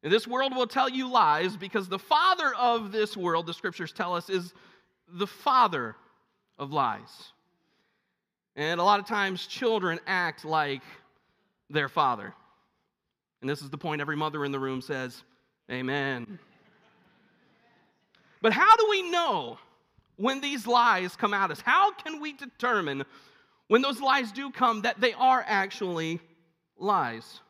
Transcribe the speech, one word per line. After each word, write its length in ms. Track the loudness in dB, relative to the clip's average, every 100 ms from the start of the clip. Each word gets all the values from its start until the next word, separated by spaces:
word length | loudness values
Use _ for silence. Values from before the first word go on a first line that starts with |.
And 100 | 2
this 160 | 0 0
world 280 | -2 -2 -2
will 100 | -2
tell 240 | 0 0
you 180 | -2 0
lies 480 | 2 4 2 0 -4
because 320 | -6 -6 -4
the 120 | -8
father 520 | 0 2 4 2 0 0
of 360 | 0 0 -2
this 240 | -2 -4 -2
world, 300 | -2 -2 -2
the 80 |
scriptures 380 | -8 -8 -8 -12
tell 240 | -6 -4 -4
us, 120 | -4
is 240 | -6 -6 -16 -20 _ _ _ _
the 200 | -8 -8
father 680 | -4 2 4 4 2 -6 -10 _ _ _ _ _ _
of 140 | -6
lies. 600 | -2 -2 -4 -12 -20 -20 _ _ _ _ _ _ _ _ _ _ _ _ -8
And 240 | -6 0
a 40 |
lot 160 | 2 2
of 60 | 0
times 400 | -2 -2 -4 -10
children 540 | -4 -2 0 -2 -6 -4
act 380 | -2 -2 -6 -4
like 360 | -2 -2 -4 -10 -20 _ _ _ _ _ _ _
their 200 | -4 -2
father. 440 | 0 0 0 -6 -16 _ _ _ _ _ _ _ _ _ _
And 80 | -8
this 120 | -8
is 80 | -10
the 80 | -10
point 240 | -6 -6
every 140 | -4 -4
mother 300 | -4 -4 -6
in 60 |
the 80 | -4
room 220 | -4 -6
says, 420 | -6 -8 -8 -12 -20 _ _ _ _
"Amen." 680 | -8 -4 -4 -4 -6 -10 -16 _ _ _ _ _ _ _ _ _ _ _ _ _ _ _ _ _ _ _ _
But 100 | 0
how 240 | 4 8 8
do 120 | 6
we 220 | 2 0
know 480 | -2 0 -2 -4 -12 -20 _ _ _ _ _
when 260 | -2 -2
these 240 | -4 -6 0
lies 500 | 4 4 2 0 -2
come 200 | -2 0
at 160 | -2
us? 100 | -2
How 300 | 2 4 4
can 280 | 0 -12 -10
we 140 | -10
determine 680 | -12 -18 _ -2 0 -2 -6 -8 -14 _ _ _ _ _
when 140 | 2
those 200 | 4 0
lies 320 | 2 2 0
do 180 | -8 -12
come 300 | 6 6 6
that 180 | -2 2
they 140 | 0
are 300 | 4 6 6 4
actually 720 | 0 0 -2 -4 -2 -2 -4 -10 _ _ _ _ _
lies? 640 | 0 0 0 -6 -14 -20 _